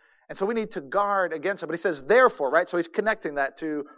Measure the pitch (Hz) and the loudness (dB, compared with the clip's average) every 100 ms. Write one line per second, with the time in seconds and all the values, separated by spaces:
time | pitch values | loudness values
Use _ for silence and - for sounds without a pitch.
0 | _ _ - 151 196 226 214 170 135 190 | _ _ -14 -6 -4 -2 -4 -8 -4 -2
1 | 202 196 175 160 175 190 - 170 196 139 | 0 0 0 -2 -4 -4 -6 -4 -2 -2
2 | 127 240 247 - 131 160 180 175 165 - | 4 6 6 4 2 2 2 -2 -2 -2
3 | 202 - 160 143 135 - 156 147 139 | 0 -2 -4 -2 -4 -4 -4 -4 -6